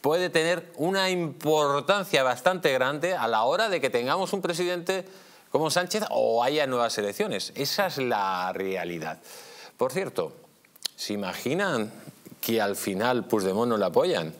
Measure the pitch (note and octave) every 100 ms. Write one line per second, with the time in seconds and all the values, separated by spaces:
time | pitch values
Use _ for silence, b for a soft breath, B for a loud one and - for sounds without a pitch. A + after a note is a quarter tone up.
0 | C#3 E3 F3+ E3 E3 F3 E3+ - D#3 G3
1 | F#3+ F#3 E3 C#3 D3 D#3 D3 C#3+ - G3+
2 | F#3+ D3 C3 B2 - F#3 D#3+ C3 B2+ D3
3 | E3+ F3+ A#2 A2+ A#2 F3 A3 F3 C3 A#2+
4 | B2 E3 F#3+ G3+ F#3 E3+ F3 F3+ E3+ F#3+
5 | F3+ B B B B C3+ D#3 E3+ F3+ G#3+
6 | - A#2+ A#2 A2+ B2 D3+ C#3 B2+ A#2 A2
7 | G#2 G2+ G#3 G#2 - - C#3 - F#3+ C#3+
8 | B2+ A2+ F#2+ F#2 F#2 F2+ F#2+ F#2+ E2+ E2+
9 | D#2 D#2+ B B B B B - B2+ C#3+
10 | F#3 - E2 - - _ _ _ - -
11 | - G#2 F#2+ F2+ A#2+ D#3+ G3 C#3 G#2+ -
12 | - - - - - A2+ G2+ G2 - F#2+
13 | A#2 B2+ G2+ A2 F#2+ F#2+ A#2+ A2 F#2+ E2+
14 | E3+ C#3 D#2+ D#2+